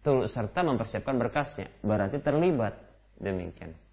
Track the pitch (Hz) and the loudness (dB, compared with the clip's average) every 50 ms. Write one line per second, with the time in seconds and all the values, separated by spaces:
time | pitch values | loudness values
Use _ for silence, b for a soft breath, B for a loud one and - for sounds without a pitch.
0 | - 151 135 127 104 107 - 120 107 104 - 180 180 156 127 110 113 - - 104 | 2 2 4 4 2 0 -2 -2 -4 -2 0 0 2 2 2 0 -2 -2 -4 -6
1 | - 135 135 120 117 117 - 147 143 - - - - - - - - 104 107 104 | -4 -2 0 0 0 0 0 -2 -2 -2 -6 -10 -10 -10 -10 -6 0 0 2 2
2 | 98 98 143 143 - 147 143 151 175 185 160 123 110 101 - - - - - - | 2 0 -2 -2 0 2 2 4 4 4 4 2 0 0 -2 -8 -18 -20 -20 -20
3 | _ _ _ - - 98 95 92 87 85 - - 85 82 80 - - _ | _ _ _ -6 -4 -2 -2 -2 -4 -6 -10 -12 -14 -14 -14 -16 -20 _